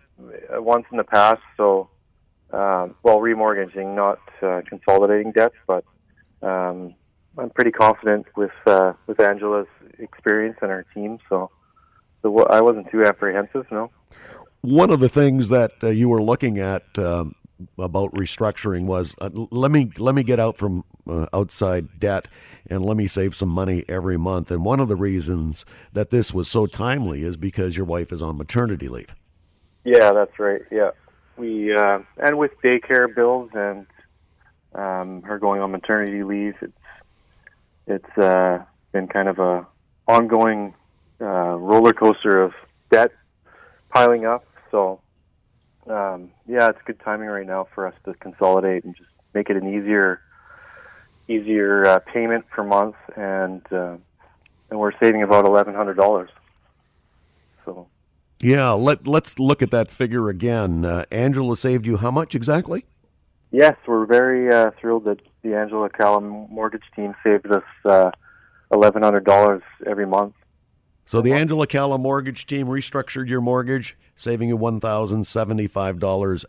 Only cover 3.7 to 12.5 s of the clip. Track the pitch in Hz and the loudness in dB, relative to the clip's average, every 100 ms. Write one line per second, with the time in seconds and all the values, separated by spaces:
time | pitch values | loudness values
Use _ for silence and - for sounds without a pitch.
3.7 | 98 98 98 101 101 - - 98 90 87 | -8 -8 -2 -2 -2 -10 -8 -4 -4 -8
4.7 | 101 - 98 101 104 107 110 117 - - | -6 2 4 4 2 0 0 0 0 -4
5.7 | 185 - _ _ _ _ _ - 92 90 | -4 -4 _ _ _ _ _ -6 -4 -6
6.7 | 90 90 - _ _ _ - 123 - 120 | -8 -14 -20 _ _ _ -14 -8 0 0
7.7 | 113 110 107 107 104 - - 101 - - | 4 4 4 0 -2 -2 -6 -6 0 4
8.7 | 95 95 90 - 107 104 101 104 104 98 | 4 4 0 -6 2 2 2 -2 -4 -4
9.7 | _ _ - 113 - - 107 110 113 104 | _ _ -20 -20 -8 -2 0 -2 -6 -8
10.7 | 95 92 - 104 117 _ 95 92 _ _ | -8 -10 -12 -10 -12 _ -4 -4 _ _
11.7 | _ _ _ _ _ 110 107 - | _ _ _ _ _ 0 4 6